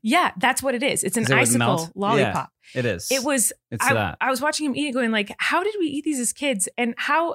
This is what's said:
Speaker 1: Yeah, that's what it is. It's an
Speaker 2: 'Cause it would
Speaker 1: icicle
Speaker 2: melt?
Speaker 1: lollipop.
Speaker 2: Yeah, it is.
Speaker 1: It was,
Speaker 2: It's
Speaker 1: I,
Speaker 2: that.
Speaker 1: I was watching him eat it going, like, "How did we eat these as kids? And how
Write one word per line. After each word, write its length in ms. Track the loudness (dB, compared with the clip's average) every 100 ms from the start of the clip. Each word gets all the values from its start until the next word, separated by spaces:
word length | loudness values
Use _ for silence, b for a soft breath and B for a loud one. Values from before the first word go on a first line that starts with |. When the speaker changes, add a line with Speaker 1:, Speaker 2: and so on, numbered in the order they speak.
Speaker 1:
Yeah, 260 | 0 2 2 0
that's 240 | 0 0
what 140 | 0 0
it 80 |
is. 180 | 0 0
It's 140 | -2 0
an 80 |
Speaker 2:
'Cause 60 | 2
it 40 |
would 60 | 4
Speaker 1:
icicle 160 | 4 4
Speaker 2:
melt? 320 | 2 0 -2 -4
Speaker 1:
lollipop. 560 | 0 2 2 0 -6 _ B
Speaker 2:
Yeah, 60 | -4
it 80 | -2
is. 240 | -2 -2
Speaker 1:
It 140 | -2
was, 280 | 0 0 0 -4 -10
Speaker 2:
It's 120 | -2
Speaker 1:
I, 100 | 2
Speaker 2:
that. 220 | 2 0 -2
Speaker 1:
I 100 | -2
was 100 | 0
watching 260 | -2 -2 -2
him 100 | -2
eat 100 | -2
it 40 |
going, 180 | -2 0
like, 220 | 0 -2 -4
"How 260 | -2 0
did 100 | 0 -2
we 60 | -2
eat 180 | -2
these 160 | -2 -2
as 120 | -2
kids? 360 | -2 -2 0 -2 -2
And 160 | -4 -2
how 380 | 0 0 0